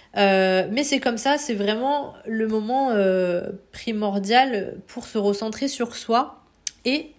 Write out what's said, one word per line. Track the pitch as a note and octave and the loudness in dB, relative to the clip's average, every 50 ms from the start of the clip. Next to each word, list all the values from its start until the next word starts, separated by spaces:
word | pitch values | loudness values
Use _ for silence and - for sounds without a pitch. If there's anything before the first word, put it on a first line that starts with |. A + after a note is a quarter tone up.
| - _ - | -18 _ 0
euh, | G3+ G3+ G3 F#3+ F#3+ F#3+ F#3+ F#3 F#3 F#3 F#3 | 2 4 4 6 4 4 4 4 2 2 0
mais | G#3+ C4+ D4 | -2 -2 0
c'est | C#4+ C#4 C4+ | 0 0 0
comme | - C4+ A#3 | 0 0 -2
ça, | G#3+ - C4+ D4 | 0 2 2 2
c'est | D4 D4 - A3+ | 2 0 -4 -2
vraiment | G3+ G3+ G#3 G#3+ A3+ B3+ C#4 D4 C#4+ C#4 - - - - | -2 0 0 0 0 0 0 0 -2 -2 -6 -12 -14 -10
le | A3+ A3+ A3 A3 | -6 -2 -2 0
moment, | A3 A3 A3 G#3 A3 B3+ C4+ C#4 B3+ | 0 0 -2 -2 0 0 0 0 2
euh, | A3+ G3+ G3 F#3+ F#3 F#3 F3+ F3+ F3 F3+ - - F#3+ - - _ | 2 2 4 4 4 2 2 2 0 -2 -4 -6 -12 -12 -16 _
primordial | - - - A#3 A3 G#3 G#3+ G3+ G3 G3+ G3 G3+ A#3 B3 C4+ C4+ A#3 G3+ F#3 - - F#3 - | -18 -10 -8 -6 -4 -2 -2 -2 -2 -2 0 4 4 4 4 4 0 -4 -4 -6 -10 -14 -16
pour | - - B3 - | -14 -14 -14 -12
se | - - | -6 -4
recentrer | A3 G3+ G3+ G3+ G3+ A3 A3 G#3+ - C#4 | 0 0 0 0 0 -4 -6 -6 -4 -4
sur | C#4 - - A#3+ A#3 - | -4 -2 -4 -6 -6 -6
soi | - - - A3+ A#3+ D4 - - - _ _ _ _ - - - _ - | -10 -2 0 2 2 2 0 -6 -20 _ _ _ _ -12 -12 -10 _ -2
et | B3 C4+ D4+ D#4 - - | -2 -2 -2 -4 -8 -16